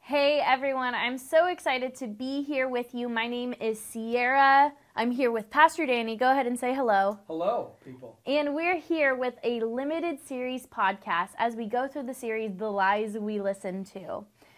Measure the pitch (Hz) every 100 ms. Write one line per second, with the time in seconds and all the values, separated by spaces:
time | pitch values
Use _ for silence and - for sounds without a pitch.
0 | - 285 285 294 - 262 269 262 254 233
1 | 233 254 262 320 349 359 320 254 262 254
2 | 247 208 254 277 285 285 262 247 247 247
3 | 240 233 233 240 247 240 220 220 - 226
4 | 226 240 247 269 269 269 285 285 _ -
5 | 233 247 254 226 214 - 320 320 302 240
6 | 226 220 254 269 240 247 247 262 247 196
7 | 196 208 - 160 180 233 - - 139 127
8 | 127 - - 285 294 285 339 359 - 330
9 | 277 254 254 247 233 240 226 240 277 330
10 | 339 277 - 262 254 254 - - 196 202
11 | - 170 185 - 233 226 226 240 269 277
12 | 247 254 233 220 220 185 220 202 190 208
13 | 220 214 208 214 196 196 196 185 190 196
14 | 185 - 208 _ _